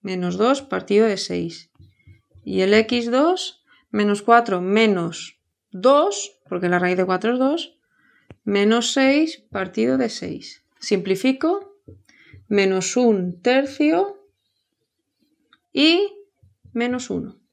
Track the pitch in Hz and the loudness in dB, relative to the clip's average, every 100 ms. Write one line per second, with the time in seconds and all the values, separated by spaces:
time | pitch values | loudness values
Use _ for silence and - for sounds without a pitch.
0 | 202 185 180 180 226 277 - 190 185 202 | -6 -6 -4 -2 0 0 -2 -8 0 2
1 | 226 190 - 180 170 - - _ - _ | 2 0 -4 -6 -6 -10 -20 _ -20 _
2 | _ - _ _ - 190 190 208 220 240 | _ -20 _ _ -6 -2 2 2 2 -2
3 | 233 247 311 370 - - _ _ _ 214 | 0 0 2 0 -6 -14 _ _ _ -2
4 | 208 202 - 233 233 185 185 202 220 190 | 0 0 4 4 4 -2 0 2 2 2
5 | 170 160 - _ _ _ _ 185 220 285 | -2 -8 -16 _ _ _ _ 0 4 4
6 | 349 403 - _ _ 180 180 180 180 180 | 2 -2 -10 _ _ -4 0 0 0 0
7 | 185 185 214 247 262 330 - _ _ _ | 0 0 0 0 0 -2 -6 _ _ _
8 | _ _ _ - - 202 202 233 233 - | _ _ _ -12 -4 2 2 2 0 0
9 | 269 277 320 - _ 202 185 185 226 262 | 2 2 0 -4 _ -10 -8 -2 0 0
10 | 240 - 175 160 - - _ _ - 196 | -2 -6 -10 -12 -14 -20 _ _ -4 -4
11 | 185 190 262 262 320 392 - _ - - | -2 -2 0 0 -2 -2 -6 _ -20 -20
12 | _ _ _ - _ 202 196 190 185 - | _ _ _ -20 _ 0 2 0 -2 0
13 | 247 208 180 175 - 254 277 - 302 330 | 2 2 -2 -4 0 0 0 0 0 2
14 | 403 - _ _ _ _ _ _ _ _ | 0 -6 _ _ _ _ _ _ _ _
15 | _ _ _ _ _ _ _ - 302 349 | _ _ _ _ _ _ _ 2 4 4
16 | 403 - - _ _ _ - 233 240 247 | 0 -6 -20 _ _ _ -12 -6 -4 -4
17 | - 175 - - _ | -6 -8 -8 -14 _